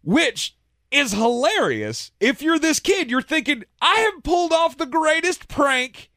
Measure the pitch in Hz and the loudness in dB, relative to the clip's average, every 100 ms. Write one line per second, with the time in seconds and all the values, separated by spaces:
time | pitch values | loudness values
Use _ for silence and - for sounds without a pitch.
0 | - 247 302 - - _ _ _ _ 277 | 2 2 2 -2 -10 _ _ _ _ 0
1 | 269 202 226 240 294 415 208 113 107 113 | 0 0 0 2 0 2 0 -2 -4 -8
2 | - _ 226 - 311 330 320 302 - 392 | -12 _ -2 0 0 0 0 0 0 -2
3 | 254 254 - 311 277 269 - _ 330 427 | 0 -4 -2 -2 -2 -6 -8 _ 2 2
4 | 440 370 - 349 339 320 330 - 320 311 | 0 -2 -2 0 2 2 0 -2 -4 0
5 | 311 320 359 330 - - 277 262 247 - | 2 0 0 -4 -8 0 2 2 -4 -10
6 | - | -20